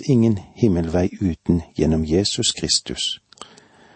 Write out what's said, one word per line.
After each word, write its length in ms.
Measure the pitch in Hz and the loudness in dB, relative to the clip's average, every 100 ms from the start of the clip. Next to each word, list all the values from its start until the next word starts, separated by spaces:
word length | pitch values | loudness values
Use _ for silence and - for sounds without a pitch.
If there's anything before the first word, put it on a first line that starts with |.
| - | 0
ingen 320 | 127 113 101 - | 4 4 0 -4
himmelvei 540 | - 117 87 82 87 92 - | 0 2 2 0 0 0 0
uten 440 | 98 80 - 87 - | -2 -2 0 0 -2
gjennom 300 | - 76 80 78 | -6 0 0 2
Jesus 460 | 82 104 - 117 | 0 0 -2 -4
Kristus. 640 | - 80 - - 62 - - _ - - - _ _ - | -4 -2 -4 -4 -8 -8 -8 _ -20 -20 -20 _ _ -20